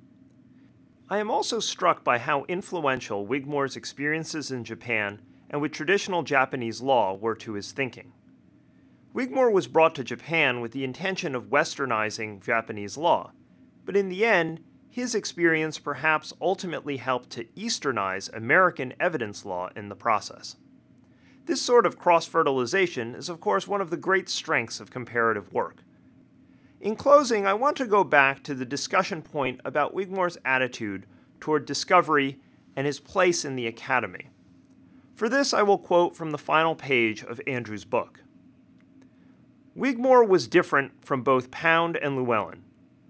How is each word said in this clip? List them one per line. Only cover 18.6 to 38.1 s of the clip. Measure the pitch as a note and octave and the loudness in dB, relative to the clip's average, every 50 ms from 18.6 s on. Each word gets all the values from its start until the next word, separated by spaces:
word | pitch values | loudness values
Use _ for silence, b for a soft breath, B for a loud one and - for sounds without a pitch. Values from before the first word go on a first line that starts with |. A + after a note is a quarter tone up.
| F#3+ F3 E3 - C3+ B2+ - - | 4 4 2 -2 -8 -8 -6 -2
evidence | D#3 F3+ E3 D3 A2+ G#2 G#2 - - | -2 -2 -2 -2 -6 -6 -8 -10 -10
law | G#2 F#2 F2+ F2+ F2+ - | -8 -6 -6 -6 -8 -10
in | A2 G#2 G2+ | -10 -12 -12
the | G2+ | -10
process. | F#2+ - A#2 A2 G#2 - - - - - - - - _ _ _ - _ _ _ _ _ b b b b b b b b | -4 0 0 0 0 0 -4 -14 -16 -18 -18 -18 -20 _ _ _ -20 _ _ _ _ _ b b b b b b b b
This | b - C4 | b -4 -2
sort | - - B3 A#3+ A3 | 2 4 6 6 6
of | E3+ - - | 4 2 0
cross-fertilization | - F#3 E3+ E3 E3 - - E3+ D#3+ D3 C3+ C3 B2 A#2 A#2+ F#3+ F#3+ E3+ - C3+ A#2 A#2 B2 | 4 6 6 6 4 2 0 2 2 4 2 0 0 0 2 2 2 0 0 -4 -6 -6 -6
is, | - C#3 E3 | -10 -10 -10
of | F3 D#3+ | -10 -6
course, | F3 G#3 G3 G3 F3+ F3+ | -2 0 0 0 0 -2
one | G3 G3+ | -2 -4
of | G3 D#3+ | -4 -4
the | E3 D3+ | -6 -4
great | C3+ F3+ F#3+ F#3+ F#3+ - | -2 0 0 0 0 -2
strengths | - - - - D#3+ C#3 A#2 A2 - - | -6 -6 -4 -2 0 0 0 -2 -6 -12
of | A2 G2 | -12 -12
comparative | - B2+ B2 A2+ B2 A#2+ A#2 A2+ A2 G#2 F#2+ - | -12 -12 -10 -4 0 2 2 2 2 0 -2 -4
work. | - B2 G2+ E2 - - - _ _ _ _ - _ - _ _ _ _ b b b b b b b b | -4 -4 -4 -4 -6 -16 -20 _ _ _ _ -20 _ -20 _ _ _ _ b b b b b b b b
In | b G3+ A3 | b -6 -6
closing, | G#3+ - C4 C#4+ C#4+ D4 A#3 A#3+ G#3 G3 | -2 4 6 6 6 6 4 0 0 2
I | G3 G3 | 2 0
want | G#3+ B3 C#4+ D4+ - | 2 2 0 0 0
to | C4+ | 0
go | A3 A3+ G#3 F#3 | 2 4 4 4
back | C3+ D3+ D3 C3+ C3+ C3+ - - | 6 6 6 6 6 4 -2 -6
to | - C#3+ | -8 -6
the | B2+ C3 | -6 -6
discussion | A#2+ C#3 C#3 - - - F#3+ F#3+ - F#3+ E3 | -6 -6 -6 -4 -2 0 0 0 0 -4 -10
point | D3 - - D3+ C3+ B2+ B2 - - | -10 -8 -4 -4 -2 -2 -4 -6 -8
about | - C3+ D3+ C#3+ - - | -4 -2 0 -2 -2 -2
Wigmore's | - G3 F3+ F#3 G3 F3+ F3 E3+ - - | -4 -6 -4 -4 -2 -2 -2 -4 -4 -4
attitude | C3 C3 C3 B2+ B2 B2+ - A#2+ G#2 G2 F#2+ F#2+ - b b b b b b | 0 0 0 0 -2 -4 -6 -6 -6 -6 -8 -10 -14 b b b b b b
toward | - - D3+ D3+ C3 | -4 -2 -2 -2 -2
discovery | A#2 D3 - - - F#3+ F3+ E3 D#3 D#3 C#3+ C#3 C3+ C3+ - b b b b b b b | -4 -6 -6 0 4 4 4 6 6 4 2 2 0 -4 -8 b b b b b b b
and | - C3+ D3 | -4 -4 -4
his | C#3+ - | -4 -6
place | - - - G3+ F3+ F#3 F3 F3 - | -10 -6 0 2 2 2 2 0 -2
in | D3 C3+ | -6 -6
the | B2+ A#2+ A2+ | -4 -4 -6
academy. | A2+ - - - C3 B2+ A2+ G2 F2 E2+ - - - _ _ _ - _ _ _ _ _ - B B B B B B | -6 -8 -4 0 0 0 0 -2 -6 -12 -16 -18 -20 _ _ _ -20 _ _ _ _ _ -20 B B B B B B
For | B A3 A3+ | B -2 0
this, | A3+ C#4 C#4 - - | 2 2 2 2 2
I | - G#3 | 2 4
will | G3+ G3+ F#3 | 4 4 2
quote | - - F#3 F3 F3 E3+ - | 2 2 4 4 4 4 0
from | - E3+ D#3 | -4 -8 -6
the | D3+ C#3+ | -6 -6
final | - - D3+ D#3 D#3+ E3 D#3+ | -2 0 2 2 4 2 0
page | D#3+ C3+ C#3 C#3 A#2+ A#2 A2 A2 G#2 - | -2 -2 0 2 4 4 2 0 -2 -8
of | - A#2+ A#2 - | -12 -12 -10 -6
Andrew's | - C3+ B2 A#2+ A2 G#2+ G#2 F#2+ | -4 -4 -4 -4 -6 -8 -10 -6
book. | - - A#2 F2+ - | -2 -2 -2 -2 -4